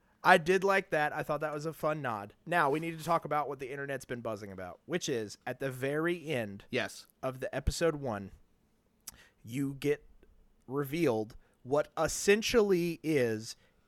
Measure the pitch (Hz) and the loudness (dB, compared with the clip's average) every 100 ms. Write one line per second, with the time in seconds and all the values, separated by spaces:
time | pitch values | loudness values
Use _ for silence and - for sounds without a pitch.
0 | _ _ - 185 160 190 190 190 190 156 | _ _ 6 8 8 2 4 2 2 0
1 | 151 135 147 147 151 151 151 147 156 156 | 0 -2 -4 -2 -2 -4 -6 -4 -2 -2
2 | 135 107 104 - - 170 147 151 165 165 | -2 -4 -6 -14 -2 2 4 2 -2 -6
3 | 156 165 160 147 135 135 131 139 139 135 | 0 0 2 -2 -2 -6 -8 -8 -6 -6
4 | - 123 117 107 104 92 90 85 - 175 | -6 -6 -6 -6 -8 -10 -12 -12 -6 -4
5 | - 127 107 - - 127 135 131 135 147 | -2 -2 -4 -8 -8 -4 -4 -2 -2 0
6 | 165 175 151 139 110 98 - 123 101 - | 0 -2 -4 -4 -4 -8 -6 -4 -4 -6
7 | - _ 135 127 131 - - - 165 151 | -20 _ -6 -6 -6 -2 -2 2 0 0
8 | 139 104 95 - _ _ _ _ _ _ | -4 -4 -6 -14 _ _ _ _ _ _
9 | - - - _ - 123 139 139 143 143 | -20 -20 -20 _ -10 -4 -4 -2 -2 -2
10 | - - - _ _ _ - 135 139 151 | -4 -20 -20 _ _ _ -8 -4 -2 2
11 | 160 113 110 - _ _ 120 143 151 - | 2 2 -2 -8 _ _ -2 0 0 0
12 | 156 - - 208 214 240 208 185 170 165 | -2 0 4 4 6 4 4 4 2 -2
13 | 151 151 123 110 113 - _ _ | 0 2 2 0 -6 -14 _ _